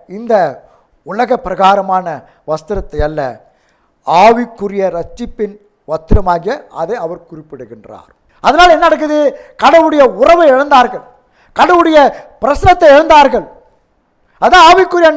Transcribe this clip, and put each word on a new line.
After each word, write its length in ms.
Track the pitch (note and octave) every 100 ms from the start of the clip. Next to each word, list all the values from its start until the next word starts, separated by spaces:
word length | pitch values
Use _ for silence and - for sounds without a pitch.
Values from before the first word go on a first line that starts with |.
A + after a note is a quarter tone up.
| - F#3+
இந்த 160 | A#3 G#3+ D#3 B2 _ _ _ _ D3
உலக 300 | G3+ A#3+ B3
பிரகாரமான 680 | F3+ F#3 F#3+ G3+ F#3+ F#3 F3+ C#3 - _ -
வஸ்திரத்தை 500 | D#3 - G#3 - D3+ D3+
அல்ல, 140 | D#3 C3+ A2 _ _ _ _ _ _ -
ஆவிக்குரிய 760 | E3 G#3 A3+ A#3 - G3 G3 F#3 E3+
ரட்சிப்பின் 600 | E3 - A#3+ - G3+ G3+ _ _ -
வஸ்திரமாகிய 680 | D#3 D#3+ G#3 F#3 F3 F3 C4 - C#3
அதை 140 | E3+ A#3 E3
அவர் 220 | F3 _
குறிப்பிடுகின்றார். 840 | D#3+ D#3 C3+ A#2 A2+ G2+ - _ _ _ _
அதனால 300 | G3+ D4+ F4+ D#4
என்ன 100 | E4+
நடக்குது? 320 | D4+ D4+ D4+ C#4+ - - -
கடவுளுடைய 400 | B3 E4 D#4+ D4 B3+ F#3+
உறவை 260 | C#4+ E4+ D#4+
இழந்தார்கள், 520 | B3+ D4 C4+ A#3+ F#3+ - _ _ _ _ -
கடவுளுடைய 440 | D#4 F4+ E4 D4+ B3+ - - _
பிரசனத்தை 480 | A#3+ C#4+ F#4+ F4+ D#4+
இழந்தார்கள். 540 | C#4 D#4+ D4+ C4+ A3 D3+ - _ _ _ _ _ _ _ _
அதான் 260 | A3+ F4+ E4
ஆவிக்குரிய 420 | F4+ F#4 F4 D#4+